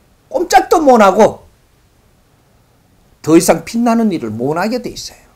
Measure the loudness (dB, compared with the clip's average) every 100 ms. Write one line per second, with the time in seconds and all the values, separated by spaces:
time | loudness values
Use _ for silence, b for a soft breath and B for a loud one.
0 | _ _ _ -8 -2 0 2 2 4 4
1 | 4 4 0 0 _ _ _ _ _ _
2 | _ _ _ _ _ _ _ _ _ _
3 | _ _ 0 2 2 0 -4 -4 0 0
4 | 0 -2 -6 -6 -6 -4 -4 -6 -8 -14
5 | -16 -20 _